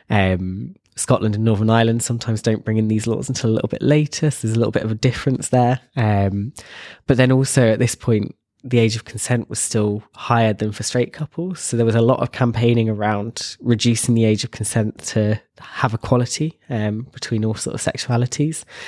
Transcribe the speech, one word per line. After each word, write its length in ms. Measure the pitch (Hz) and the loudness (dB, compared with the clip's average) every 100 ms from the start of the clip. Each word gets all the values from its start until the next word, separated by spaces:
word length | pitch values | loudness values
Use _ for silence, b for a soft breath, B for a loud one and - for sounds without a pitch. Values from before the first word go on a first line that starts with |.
| B | B
um, 680 | 104 95 90 92 95 131 - _ - | 2 2 0 -2 -8 -10 -14 _ -6
Scotland 380 | - 127 110 | 0 2 2
and 100 | 107 | 0
Northern 240 | 110 104 110 | 2 2 4
Ireland 340 | 113 113 117 | 4 4 2
sometimes 380 | - 117 117 107 | -2 -4 -2 -2
don't 240 | 117 110 | 0 -2
bring 140 | - 110 | -2 0
in 100 | 110 | 0
these 180 | 107 113 | 0 0
laws 220 | 110 127 | -4 -4
until 220 | 131 117 | -2 0
a 20 | |
little 160 | 110 - | 0 0
bit 140 | - | -2
later. 480 | - 151 151 - 156 | 2 2 2 -2 -2
So 160 | - 110 | -2 -2
there's 100 | 113 | 0
a 20 | |
little 140 | 113 | 0
bit 120 | - | 0
of 60 | 110 | -2
a 40 | |
difference 560 | 110 131 - 143 131 - | 0 0 0 -2 -2 0
there. 300 | 127 120 127 _ | 2 2 0 _
Um, 600 | 143 107 101 98 101 110 - B B B B - | -2 0 2 2 0 -6 -10 B B B B 0
but 120 | 123 | 4
then 140 | 127 | 6
also 360 | 131 131 - 117 | 4 4 4 4
at 100 | 110 | 4
this 160 | 123 | 0
point, 400 | - - 110 101 - _ _ | -2 0 0 0 -8 _ _
the 140 | 127 120 | -2 2
age 160 | 113 | 2
of 100 | 113 | 0
consent 440 | - 107 - 123 - | -8 -8 -4 -4 -4
was 80 | 113 | -6
still 460 | - 113 107 104 - | -4 0 0 -2 -8
higher 380 | - - 120 110 | -10 0 2 4
than 180 | 101 107 | 2 -4
for 140 | 104 | -4
straight 280 | - 127 120 | -4 -2 -2
couples. 460 | - 156 - 180 165 | -4 -10 -8 -8 -8
So 180 | - 117 | -4 0
there 100 | 113 | 2
was 100 | 113 | 4
a 60 | |
lot 180 | 117 127 | 4 2
of 100 | 120 | 0
campaigning 580 | - 123 113 117 120 113 | 0 0 2 2 4 2
around 680 | 104 104 104 107 - - - | 0 -2 -2 -4 -8 -12 -6
reducing 560 | 120 113 123 113 - | 0 2 2 0 2
the 100 | 113 | 2
age 200 | 110 107 | 4 2
of 80 | - | -2
consent 460 | - 107 117 107 - | -8 -4 -2 -2 -4
to 420 | - 110 104 107 _ _ | -6 0 0 -2 _ _
have 360 | - - 127 | -16 -4 -4
equality, 680 | 110 - 123 120 - 156 - - | -2 0 0 0 -4 -6 -8 -8
um, 400 | 117 107 107 127 | -4 -2 -4 -8
between 320 | - - 113 | -12 -6 -2
all 100 | 110 | -2
sort 200 | 107 - | -2 -6
of 60 | - | -6
sexualities. 840 | - - - 117 123 - 151 156 - B | -4 -4 -2 0 0 -2 -4 -4 -12 B